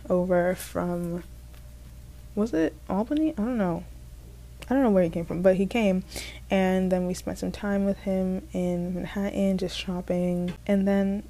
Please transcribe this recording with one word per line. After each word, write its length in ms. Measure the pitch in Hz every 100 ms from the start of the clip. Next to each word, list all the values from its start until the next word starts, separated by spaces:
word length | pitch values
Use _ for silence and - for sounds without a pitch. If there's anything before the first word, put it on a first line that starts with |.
| -
over 440 | 180 180 180 175
from, 720 | 185 - 175 175 175 175 175 - - - - - - - - - - -
was 180 | 208 226
it 220 | 311 311 - -
Albany? 420 | 185 220 302 311
I 120 | 302
don't 160 | 214 247
know. 260 | 180 165 180 - - - - - - - -
I 60 |
don't 80 | 262
know 80 | 247
where 140 | 190
he 60 | 170
came 160 | 170 165
from, 160 | 160
but 140 | 190 185
he 100 | 196
came, 380 | 240 208 185 - - - - -
and 400 | 196 185 185 185
then 160 | 185 180
we 60 |
spent 260 | 180 - 180
some 140 | 180
time 320 | - 202 202
with 140 | 196 196
him 500 | 202 190 185 185 -
in 420 | 185 180 175 175
Manhattan, 640 | 180 - 202 196 - 196 185
just 180 | 185 -
shopping. 800 | - 180 180 180 180 175 180 170 -
And 220 | 196 196
then 360 | 196 196 202